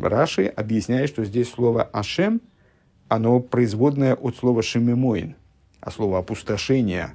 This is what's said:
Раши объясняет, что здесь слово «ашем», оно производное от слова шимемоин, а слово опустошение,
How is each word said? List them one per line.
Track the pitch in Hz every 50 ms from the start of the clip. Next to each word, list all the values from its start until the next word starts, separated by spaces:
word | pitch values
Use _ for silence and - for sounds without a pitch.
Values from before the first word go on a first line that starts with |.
Раши | - 92 104 120 160 - - - 190
объясняет, | - - - 104 107 113 107 101 - 120 127 131 -
что | - - 110
здесь | 101 101 120 120 120
слово | - - 123 120 117 117 117
«ашем», | - - 104 104 - - - 185 208 226 226 - - _ _ _ _ _ _ _ _ _ _ _ -
оно | 110 110 113 117 123 127
производное | 123 - - 123 120 110 101 107 131 147 139 139 135 131 127
от | - 131 123 120
слова | - - 127 123 113 110
шимемоин, | - - 117 117 120 120 123 131 127 110 85 - - - - _ _ _ _ _ _ _ -
а | - -
слово | - - 110 98 92 92
опустошение, | 90 - 113 - - - 104 104 - - 135 135 117 98 87 85 82 - -